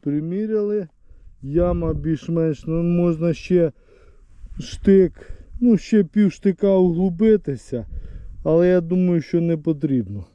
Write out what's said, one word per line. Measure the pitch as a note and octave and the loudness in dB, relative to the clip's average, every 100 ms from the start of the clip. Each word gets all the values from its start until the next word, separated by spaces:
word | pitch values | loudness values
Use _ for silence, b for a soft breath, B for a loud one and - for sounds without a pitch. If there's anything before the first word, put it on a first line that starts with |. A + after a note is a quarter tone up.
Приміряли, | D3 D3 D#3+ F#3 G#3+ G#3+ G#3 G#3 F3 _ _ - - - | -4 -4 -4 -6 -4 -2 -2 -4 -6 _ _ -20 -20 -16
яма | C3+ D3+ F3 E3+ E3 | -4 0 0 0 -2
більш-менш, | D#3 D3 D#3 - E3+ D#3+ D3+ - | -4 -2 -4 -2 -2 -2 -2 -4
ну, | D#3+ | -2
можна | E3+ F3 F3 D#3+ E3+ | 0 2 2 0 -2
ще | D#3+ - F3+ E3 b b b b b b b b - | -4 0 2 2 b b b b b b b b -14
штик, | - - - G3 F3+ - - b b b | -12 -2 4 6 4 0 -18 b b b
ну, | A#3+ G#3 | 2 2
ще | - A3 | 2 2
пів | F3+ G#3 G#3 | 2 2 2
штика | - G3+ F3+ G3+ | 2 -2 0 2
углубитися, | F#3+ F#3 E3 F#3+ E3+ A3 G#3+ - C3+ - B2 G#2 B B B B B | 4 2 2 -2 2 2 2 0 -10 -8 -10 -8 B B B B B
але | - D#3+ F3+ | 0 2 4
я | F3+ | 2
думаю, | E3 F3+ F3+ F3 | 0 0 2 0
що | - F3 | 0 -2
не | E3 E3 | 0 -2
потрібно. | D3+ D3+ D3 C3+ G2 G2+ F2+ | -2 -4 -2 -2 -4 -10 -14